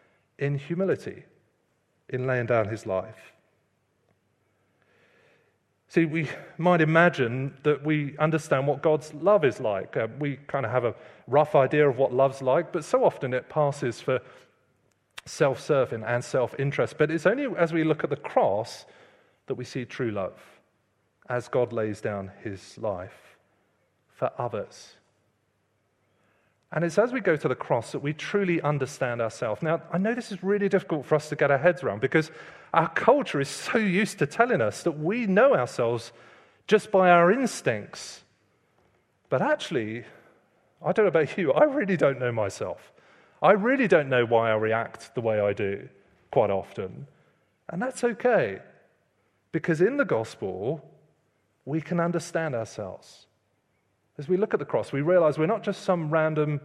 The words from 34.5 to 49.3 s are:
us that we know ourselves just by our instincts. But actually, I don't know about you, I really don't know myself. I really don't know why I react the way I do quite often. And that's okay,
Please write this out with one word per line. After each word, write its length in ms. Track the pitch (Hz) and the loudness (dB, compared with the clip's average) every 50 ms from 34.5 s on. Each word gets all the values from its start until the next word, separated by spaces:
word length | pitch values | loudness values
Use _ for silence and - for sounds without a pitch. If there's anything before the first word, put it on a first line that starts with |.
| 226 151 | 4 2
us 220 | 113 104 - - | 2 0 -2 -2
that 120 | - 175 147 | -4 -4 -4
we 340 | 151 151 175 220 247 240 | -2 -4 -2 -2 -2 0
know 260 | 196 180 202 262 277 233 | 2 4 6 6 6 6
ourselves 580 | 139 123 - - - 120 117 120 113 - - - - - - - - _ _ _ _ _ | 4 0 -2 -2 -2 0 0 0 -2 -4 -10 -18 -20 -20 -20 -20 -20 _ _ _ _ _
just 240 | - - 202 - - | 2 2 2 2 2
by 220 | - 190 185 175 | 4 6 8 8
our 200 | 175 170 170 175 | 8 8 8 6
instincts. 920 | 220 269 262 - - - - 135 113 104 98 - - - - - - - - _ _ _ _ _ _ _ _ _ _ _ _ _ _ _ _ _ _ _ _ _ | 4 4 0 -2 -4 -2 -2 -2 -2 -2 -6 -12 -16 -16 -16 -16 -18 -20 -20 _ _ _ _ _ _ _ _ _ _ _ _ _ _ _ _ _ _ _ _ _
But 140 | 139 127 - | -2 0 0
actually, 600 | 294 302 294 - - 175 123 107 107 113 117 110 - - - _ _ _ _ _ _ _ _ _ _ _ _ - | 0 0 -2 -4 -4 -4 -4 -4 -4 -8 -10 -12 -16 -20 -20 _ _ _ _ _ _ _ _ _ _ _ _ -4
I 100 | - 180 | -2 2
don't 120 | 226 214 | 2 2
know 40 | 180 | 4
about 280 | 151 160 147 - - | 4 2 2 0 -2
you, 160 | 208 170 135 - | -2 0 2 4
I 120 | - 302 | 4 4
really 300 | 302 262 294 208 185 185 | 4 4 0 0 0 2
don't 220 | 156 175 139 135 123 | 2 2 2 2 0
know 120 | 127 120 | -2 -2
myself. 600 | 117 113 104 98 - - 104 90 87 - - - _ _ _ _ _ _ _ _ _ _ 143 | -2 -2 -4 -4 -4 -6 -8 -8 -8 -12 -16 -20 _ _ _ _ _ _ _ _ _ _ 4
I 80 | 165 | 4
really 360 | 214 196 208 247 277 269 247 | 4 4 4 0 0 2 2
don't 220 | 170 190 156 139 135 | 4 4 4 4 2
know 160 | 131 123 120 | 0 0 2
why 240 | 113 120 113 113 113 | 4 4 2 4 2
I 60 | 110 | 2
react 580 | 107 110 110 110 113 110 - - - - - - | 0 0 0 0 -2 -2 -6 -10 -16 -20 -10 -8
the 80 | 127 | -4
way 180 | 113 110 107 107 | -2 0 0 2
I 140 | 101 104 104 | 0 0 0
do 340 | 113 104 98 98 101 - - - _ _ _ _ _ _ _ | -2 -4 -4 -4 -6 -10 -16 -20 _ _ _ _ _ _ _
quite 180 | - 131 110 98 | 2 2 2 2
often. 560 | 98 95 92 - - 113 98 92 113 127 143 - _ _ _ _ _ _ _ _ _ _ _ - | 0 -2 -4 -6 -10 -10 -10 -10 -10 -14 -18 -20 _ _ _ _ _ _ _ _ _ _ _ -12
And 100 | - 180 | -8 -6
that's 240 | 247 262 - - 247 | -6 -6 -4 -2 -2
okay, 580 | 240 208 - - 247 226 180 123 98 95 - - - _ _ _ _ _ _ _ _ _ _ _ _ | -2 -2 0 2 2 4 4 2 0 -4 -8 -14 -20 _ _ _ _ _ _ _ _ _ _ _ _